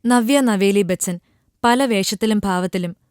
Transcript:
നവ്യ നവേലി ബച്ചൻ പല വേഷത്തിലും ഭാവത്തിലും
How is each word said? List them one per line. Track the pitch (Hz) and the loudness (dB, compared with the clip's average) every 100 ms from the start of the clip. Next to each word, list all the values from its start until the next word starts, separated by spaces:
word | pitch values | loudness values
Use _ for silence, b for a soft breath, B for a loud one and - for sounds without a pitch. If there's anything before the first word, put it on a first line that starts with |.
നവ്യ | 233 247 226 285 | 0 2 2 2
നവേലി | 254 202 196 202 | 2 2 2 2
ബച്ചൻ | 180 180 - 175 - _ _ _ | 0 -2 -4 -8 -12 _ _ _
പല | 240 247 | 0 2
വേഷത്തിലും | 269 208 190 208 226 214 | 2 0 -2 -2 -2 0
ഭാവത്തിലും | 196 180 185 185 175 - _ | 0 -2 -2 -4 -6 -10 _